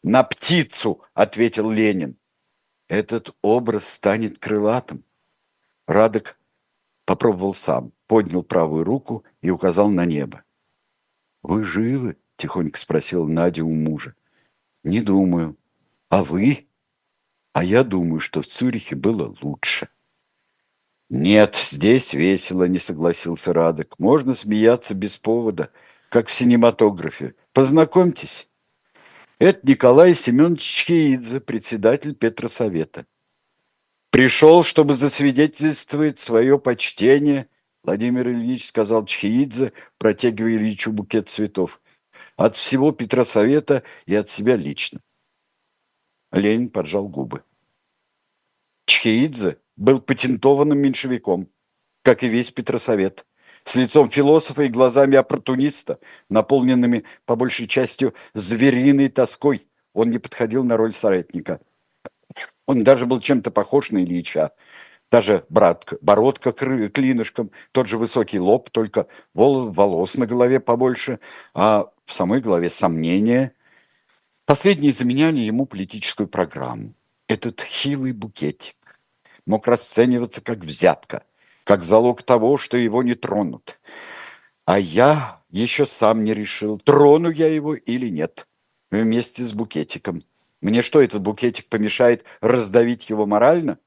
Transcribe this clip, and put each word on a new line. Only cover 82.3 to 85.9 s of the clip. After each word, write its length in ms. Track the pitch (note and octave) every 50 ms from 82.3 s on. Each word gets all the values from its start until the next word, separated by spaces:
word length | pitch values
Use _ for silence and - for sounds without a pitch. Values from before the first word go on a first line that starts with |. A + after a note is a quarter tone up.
| B2+ A#2 A2 B2 C#3+
что 200 | C#3 - - -
его 240 | B2 A#2+ A2+ G#2 B2 B2+
не 100 | A#2+ A#2+
тронут. 640 | - - - G2 G#2 G2+ D#2 B1+ - _ - - _ _ - - - - - - - - - - _ _ _ _ _ _
А 140 | - F#2 G2+
я 640 | G2 E2 D#2 G#2 B2 C#3+ D#3 D3+ C3 A2 - _ _ _
еще 360 | - G2 A#2 A#2+ - - G#2+
сам 380 | -